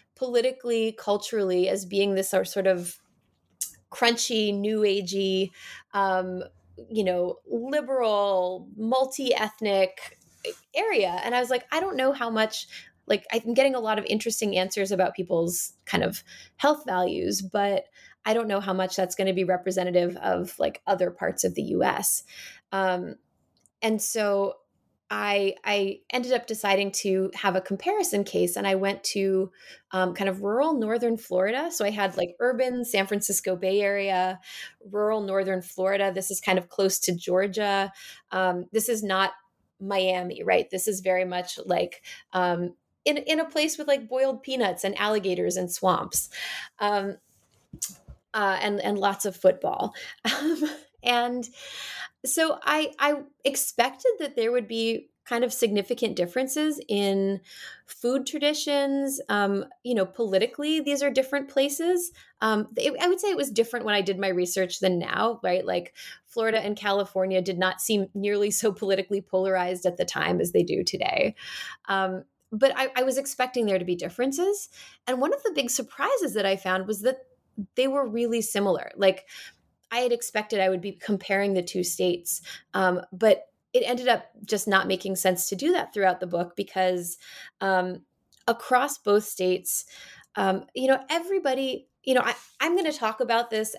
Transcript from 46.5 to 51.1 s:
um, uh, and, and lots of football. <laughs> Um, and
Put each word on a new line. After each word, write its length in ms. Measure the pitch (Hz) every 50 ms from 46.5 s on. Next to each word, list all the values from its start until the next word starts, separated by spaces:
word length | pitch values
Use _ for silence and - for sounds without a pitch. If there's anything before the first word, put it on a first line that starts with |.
| - - - - _
um, 400 | - 208 208 208 202 196 202 - - _ _ _ _ _ _ _ _ _ _ - - - - - - _ - - _ _ _ -
uh, 240 | 214 202 190 190 -
and, 180 | 208 208 202 202
and 180 | - 208 208 196
lots 260 | 196 196 196 - -
of 100 | 196 185
football. 600 | - - 185 185 - - - - - - 214 - -
<laughs> 40 | - - - _ - 226
Um, 380 | - - 294 320 320 294 302 302 - - - _ _ _
and 480 | - 247